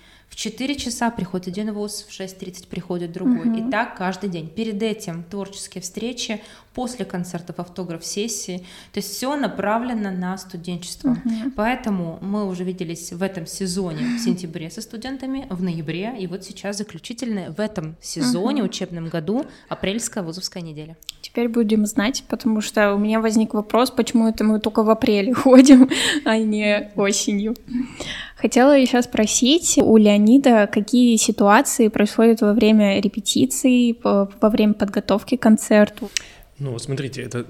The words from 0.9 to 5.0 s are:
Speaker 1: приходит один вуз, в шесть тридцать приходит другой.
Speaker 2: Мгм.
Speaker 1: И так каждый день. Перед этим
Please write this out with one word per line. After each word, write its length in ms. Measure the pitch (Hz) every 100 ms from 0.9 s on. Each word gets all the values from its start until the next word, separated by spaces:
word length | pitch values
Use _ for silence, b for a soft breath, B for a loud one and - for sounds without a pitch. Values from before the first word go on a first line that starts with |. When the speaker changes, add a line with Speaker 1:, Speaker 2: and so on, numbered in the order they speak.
| - 233
Speaker 1:
приходит 380 | 233 180 185 180
один 240 | 180 214
вуз, 320 | 208 208 208 -
в 40 |
шесть 260 | - 190 190
тридцать 280 | 185 180 -
приходит 440 | 180 - 180 175
другой. 320 | 175 254 240 233
Speaker 2:
Мгм. 200 | 220 233
Speaker 1:
И 40 |
так 240 | 214 233 -
каждый 320 | 185 190 202
день. 200 | 170 156
Перед 320 | - 226 202
этим 400 | 220 214